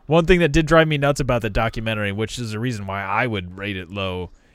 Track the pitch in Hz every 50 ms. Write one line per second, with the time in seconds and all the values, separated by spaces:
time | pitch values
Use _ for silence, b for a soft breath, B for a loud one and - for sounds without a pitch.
0 | _ - 147 170 170 160 185 175 170 151 143 160 165 151 170 160 160 160 151 143
1 | 139 143 143 - 143 123 123 120 107 110 95 117 113 113 - 120 110 110 110 107
2 | 104 101 98 101 113 107 - 127 120 110 107 107 117 127 120 101 101 98 98 98
3 | 98 95 98 110 127 123 107 98 90 87 90 95 98 104 101 92 90 80 98 101
4 | 98 95 92 90 90 - b b b b